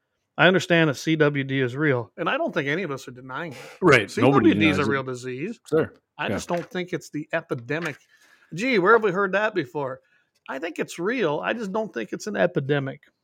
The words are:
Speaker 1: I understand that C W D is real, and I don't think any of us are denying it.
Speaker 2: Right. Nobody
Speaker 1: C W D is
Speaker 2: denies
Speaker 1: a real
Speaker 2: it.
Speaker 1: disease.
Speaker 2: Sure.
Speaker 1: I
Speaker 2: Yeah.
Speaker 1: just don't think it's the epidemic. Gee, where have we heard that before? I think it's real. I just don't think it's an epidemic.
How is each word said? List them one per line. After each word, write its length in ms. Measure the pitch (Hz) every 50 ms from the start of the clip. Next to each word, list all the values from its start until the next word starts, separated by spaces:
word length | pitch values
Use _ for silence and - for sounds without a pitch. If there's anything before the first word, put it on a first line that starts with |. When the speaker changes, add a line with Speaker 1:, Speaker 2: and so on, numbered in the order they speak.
| _ _ _ _ _ _ _ -
Speaker 1:
I 100 | 147 175
understand 420 | 190 170 - - 175 165 160 156
that 60 | 127
C 200 | - - 160 160
W 300 | 156 151 147 147 143 135
D 160 | 135 135 135
is 160 | 131 120 120 139
real, 340 | 156 151 131 120 117 - _ -
and 100 | 165 180
I 60 | - -
don't 160 | 339 285 175
think 140 | 175 139 139
any 160 | 147 180 202
of 80 | 151
us 160 | 139 127 - 143
are 40 |
denying 420 | 123 127 131 131 131 139 170 170 127
it. 40 | - - - - -
Speaker 2:
Right. 300 | 185 170 139 120 101 98 - -
Nobody 320 | 117 131 139 - - -
Speaker 1:
C 40 | -
W 0 |
D 140 | 104 - 156
is 60 | -
Speaker 2:
denies 120 | 147 143 135
Speaker 1:
a 40 |
real 100 | 139 139
Speaker 2:
it. 40 | 131
Speaker 1:
disease. 540 | 131 127 123 120 127 123 127 151 214 233 - _ -
Speaker 2:
Sure. 240 | 147 160 139 - - _ _ _ _ -
Speaker 1:
I 80 | 151 -
Speaker 2:
Yeah. 60 | 202
Speaker 1:
just 140 | 185 - -
don't 200 | 180 170 165 -
think 220 | - 180 175 175
it's 180 | - 147 - -
the 200 | - - - -
epidemic. 640 | - 165 165 - 160 127 117 120 147 165 170 156 135 - _ _ _ _ _ _ _ _ _ _ -
Gee, 240 | 160 220 269 254 196
where 140 | 170 196 233
have 100 | 233 214
we 80 | 208
heard 200 | 165 190 202 190
that 240 | 185 196 214 208 202
before? 460 | 185 147 - - 151 143 131 131 131 _ _ _ _ _ _ _ _ _ -
I 100 | 254 269
think 180 | 302 349 311 -
it's 220 | - - - -
real. 400 | 170 202 247 269 208 151 147 160
I 120 | 185 185 226
just 180 | 233 233 190
don't 220 | 185 220 226 - -
think 180 | - - -
it's 160 | - 180 - 214
an 80 | 202
epidemic. 680 | 202 185 175 - 156 139 135 147 143 135 135 139 147 _ _ _ _